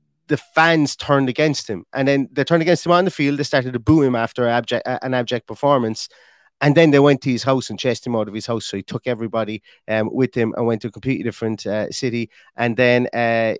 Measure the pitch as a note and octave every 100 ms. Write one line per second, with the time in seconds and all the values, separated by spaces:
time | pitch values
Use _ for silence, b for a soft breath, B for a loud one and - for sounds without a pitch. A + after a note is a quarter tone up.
0 | _ _ - D3 - - E3 E3 C#3 -
1 | - C#3 C3 B2 D#3 C#3 - G2 - C3
2 | C#3 C#3 B2+ C#3 C3+ E3+ D#3+ E3 E3+ F3
3 | F#3 - C#3+ C#3+ D3 C#3 B2+ A#2+ A2+ D#3
4 | C3+ A#2+ A2+ - A#2+ A#2+ A2+ A#2+ - B2+
5 | C3 B2+ A#2+ A#2+ - A2 C#3+ C#3 A2+ G#2+
6 | - b b b b - C#3+ C#3+ E3 C#3+
7 | C#3+ C#3 C#3 A#2+ C3+ C3+ - G#2+ C3 A2+
8 | B2 A2+ G#2+ G#2+ A2+ A#2 - G2 - B2
9 | B2+ A2+ A2+ A2+ G#2+ G#2+ b b - A2
10 | G#2+ B2+ C3 B2+ A2+ - A#2 A2 A#2+ G#2
11 | C3 B2+ A#2 - A2+ G#2+ G2 G#2+ G#2 -
12 | B2+ A#2+ A2 b b - A#2 A2+ B2 B2
13 | B2 A#2 A#2 A#2 A2+